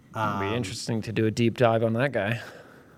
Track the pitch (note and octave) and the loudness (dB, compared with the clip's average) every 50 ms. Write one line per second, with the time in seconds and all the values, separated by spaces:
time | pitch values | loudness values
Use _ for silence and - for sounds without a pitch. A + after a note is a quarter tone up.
0 | - - - A2+ A2 G#2+ G2+ G2+ G2 G2 A2 B2 A#2+ G2 - - - - A#2+ A2 | -20 -12 -6 -4 -2 -2 -2 -2 -2 -2 -2 -2 -2 -4 -6 -8 -6 -4 -4 -4
1 | G2+ A#2 A2 A2+ A2 A2 G#2 - A#2+ A#2 - - A#2+ A2+ A2+ A#2 A#2 A2+ A2+ A2+ | -4 -4 0 2 2 2 2 2 2 2 4 4 4 4 4 4 2 2 2 2
2 | B2 A#2 A#2 A2+ G2 G2+ A#2 A#2 - - - - - - - - - - - | 0 0 0 0 -2 -2 -2 -4 -6 -12 -16 -18 -20 -20 -20 -20 -20 -20 -20